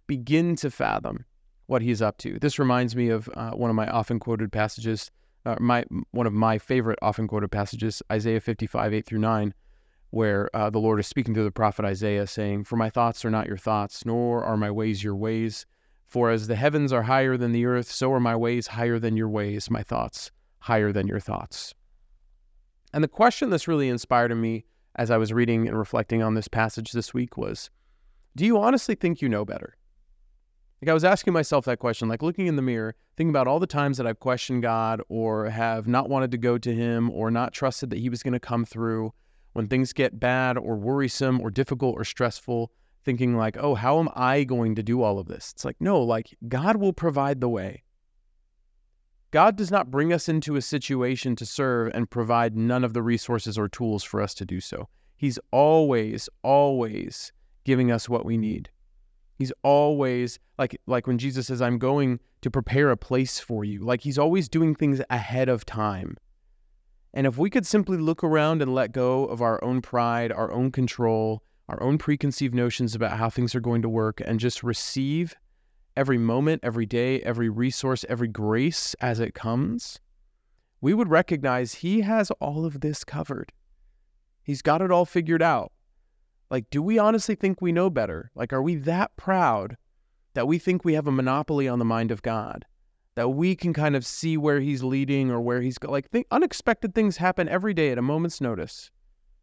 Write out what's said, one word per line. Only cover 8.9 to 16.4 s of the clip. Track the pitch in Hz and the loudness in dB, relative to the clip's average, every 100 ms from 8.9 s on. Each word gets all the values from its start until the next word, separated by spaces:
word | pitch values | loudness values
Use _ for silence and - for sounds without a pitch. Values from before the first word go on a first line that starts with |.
eight | 107 - | -2 -2
through | 110 | -2
nine, | 110 110 104 - _ _ _ _ _ | 0 0 -2 -6 _ _ _ _ _
where, | 110 110 101 101 | -2 0 0 -2
uh, | 113 107 | -2 0
the | 107 | 2
Lord | 110 107 | 2 2
is | 104 | 0
speaking | 139 117 | -2 0
to | 110 | 0
the | 104 | 0
prophet | - 110 - 101 | 2 0 2 -2
Isaiah, | 95 107 101 101 | -2 0 0 -2
saying, | - 104 101 101 | -4 -4 -4 -4
"For | 117 | -2
my | 113 | -2
thoughts | 123 117 - 117 | 0 0 0 -2
are | |
not | 110 - | -2 -2
your | 98 | -4
thoughts, | - 107 101 - 117 | -2 -2 -2 -6 -4
nor | 117 120 120 | -2 0 0
are | - 107 | 0 0
my | 104 | 0
ways | 104 110 98 | -2 -2 -2
your | 104 98 | -4 -4
ways. | 110 113 113 104 - _ _ _ _ | -2 -2 -2 -6 -14 _ _ _ _
For | 123 117 | 0 2
as | 113 | 2